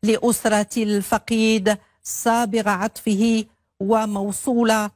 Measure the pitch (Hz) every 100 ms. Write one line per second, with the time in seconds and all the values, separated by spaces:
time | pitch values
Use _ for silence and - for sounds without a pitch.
0 | 208 220 240 233 - 208 208 - 214 208
1 | 190 214 - 226 220 220 196 202 _ _
2 | - - 240 233 233 226 208 190 214 -
3 | - 196 226 226 214 _ _ _ 196 220
4 | 220 202 202 196 - 240 233 220 208